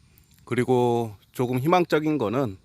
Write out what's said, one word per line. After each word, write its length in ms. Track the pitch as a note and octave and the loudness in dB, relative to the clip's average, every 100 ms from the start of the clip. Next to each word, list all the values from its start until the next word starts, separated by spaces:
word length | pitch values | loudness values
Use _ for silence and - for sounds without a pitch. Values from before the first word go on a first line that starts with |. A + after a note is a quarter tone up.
| _ _ _ _ | _ _ _ _
그리고 720 | - A#2+ B2 B2+ B2 A#2+ A#2 G2+ _ | -6 -2 2 2 2 0 -2 -8 _
조금 280 | - B2 B2+ | -6 -4 -2
희망적인 580 | C3+ F3+ E3+ D#3 D#3 D3+ | 2 2 4 0 0 -2
거는 400 | A2 A2+ C3 F#2+ | -2 -2 -4 -6